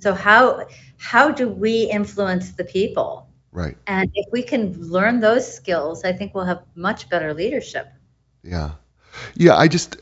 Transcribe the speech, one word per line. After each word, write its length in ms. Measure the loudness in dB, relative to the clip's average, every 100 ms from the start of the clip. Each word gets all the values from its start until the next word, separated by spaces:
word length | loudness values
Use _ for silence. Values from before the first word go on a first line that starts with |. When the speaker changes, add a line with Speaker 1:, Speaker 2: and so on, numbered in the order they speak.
Speaker 1:
So 140 | -4
how, 520 | 0 4 6 6 2 -8 -16 -20 _
how 320 | 0 4 4
do 180 | 2 -4
we 360 | -2 0 0
influence 680 | 0 -2 -4 -2 -2 -2 -4
the 120 | -10
people? 640 | -6 -2 -2 -2 -4 -6 -16 _ _
Speaker 2:
Right. 240 | -8 -8 -8 -4
Speaker 1:
And 240 | -2 -2
if 120 | -4 -4
we 100 | -6
can 300 | -2 -2 -2 -6 -4
learn 300 | 0 2 4
those 320 | 4 2 0
skills, 500 | -10 -4 -2 -2 -4
I 80 | -4
think 220 | -4 -6
we'll 100 | -4
have 180 | -4 -4 -8
much 340 | -8 -6 -6 -4
better 240 | -4 -2
leadership. 560 | -4 -4 -4 -6 -12 -12 _ _ _ _ _
Speaker 2:
Yeah. 300 | -8 -6 -6 -8 _ _ _ -18 -12
Yeah, 220 | 4 6 8
I 120 | 6
just, 280 | 4 -4 -12